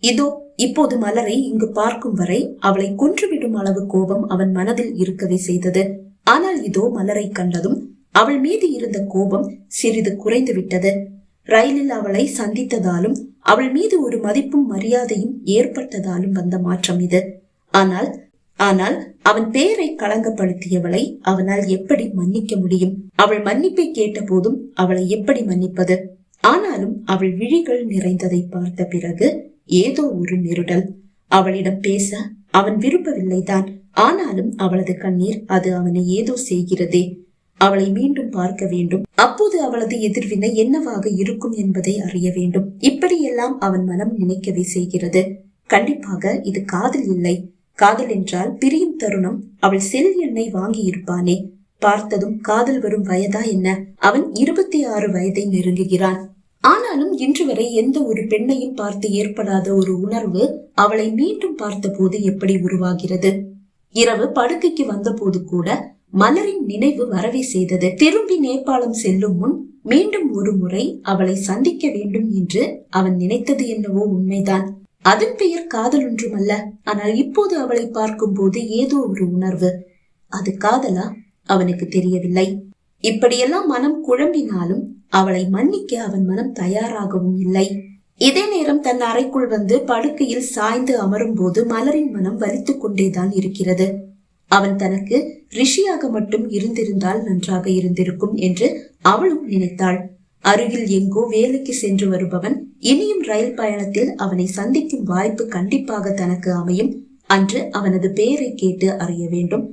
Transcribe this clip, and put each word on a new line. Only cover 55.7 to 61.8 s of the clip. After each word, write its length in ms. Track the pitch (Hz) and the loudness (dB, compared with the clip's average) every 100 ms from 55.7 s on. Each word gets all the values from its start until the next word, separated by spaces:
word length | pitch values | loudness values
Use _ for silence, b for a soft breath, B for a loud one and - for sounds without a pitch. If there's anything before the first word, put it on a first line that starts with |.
| 180 190 180 190 190 - - _ _ | 0 0 2 0 -2 -8 -20 _ _
ஆனாலும் 500 | 269 403 480 311 311 254 | 2 4 2 -2 -2 0
இன்று 260 | 269 285 302 | 0 2 0
வரை 200 | 214 233 | 0 0
எந்த 220 | 226 254 302 | 2 2 0
ஒரு 200 | 247 214 | 0 -2
பெண்ணையும் 540 | 214 214 247 262 269 - | 0 0 0 -2 -2 -6
பார்த்து 300 | 202 196 208 | -6 -4 -2
ஏற்படாத 560 | 196 208 220 202 196 185 | 0 -2 -4 -2 0 2
ஒரு 200 | 196 185 180 | 2 2 0
உணர்வு 420 | 202 226 214 180 254 - - | -2 -2 -2 0 0 -2 -8
அவளை 320 | - 208 220 220 | 0 2 2 0
மீண்டும் 440 | 220 320 427 370 311 | 0 0 -2 -4 -4
பார்த்தபோது 600 | 214 196 | -6 -4